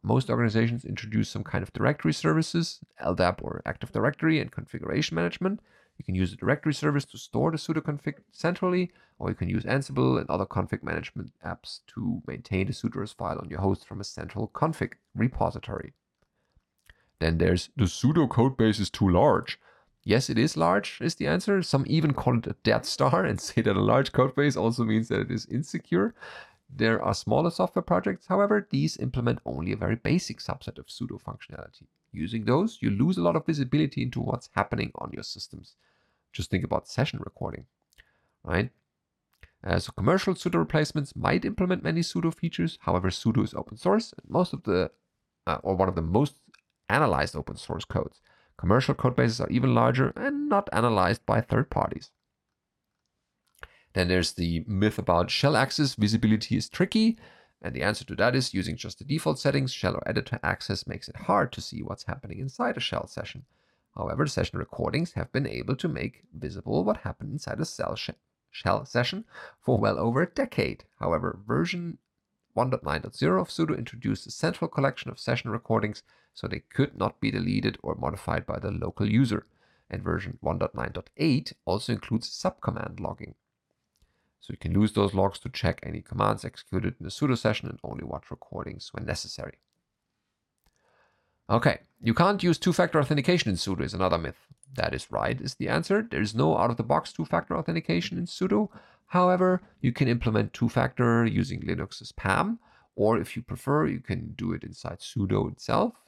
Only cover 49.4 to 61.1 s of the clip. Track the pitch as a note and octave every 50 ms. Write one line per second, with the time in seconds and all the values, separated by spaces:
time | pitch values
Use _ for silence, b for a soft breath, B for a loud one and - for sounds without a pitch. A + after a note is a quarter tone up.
49.4 | - - - B2 B2+ C3 A#2+ A#2 A#2+ A#2+ B2 B2+ C3+ - - - B3 C#4 D4 C#4+
50.4 | D4 D4 D4+ D4 - - - F#2+ - - A2 G2 F#2 F2+ A2 - - - G#2 A2
51.4 | - - - A#2 C#3+ - - - - - - - - - _ _ _ _ _ _
52.4 | _ _ _ _ _ _ _ _ _ _ _ _ _ _ _ _ _ _ _ _
53.4 | _ _ _ _ B B B B B B B G2 F2+ F2 F#2 F#2 E2 - - -
54.4 | E2+ E2+ E2 E2 D#2 G#2+ G2+ F#2+ G#2 G#2+ - - F#2 - F2 E2+ F#2 - - -
55.4 | - C#3+ - G#2+ C3 C3 - - D3 C3 - - G#2 G#2 A2 A2 A#2 G#2+ A2 G#2+
56.4 | - - - - - - - - F#3 G3 - A3 A3 A3+ A3+ B B B B B
57.4 | B B B B - - B1+ B1 D2 G2+ A2 - - - G2 - G2+ B2 B2+ C3+
58.4 | B2+ - - F#2+ F#2 F2 D#2+ - - - - - - C#3 D3 D#3 - D#3 D3+ -
59.4 | - C#3 C3+ C#3 C3+ C3 - - - F#2 - - - - - A#2 A#2+ - - -
60.4 | - F2 F#2 - - - G2 - - - F2+ F2 - -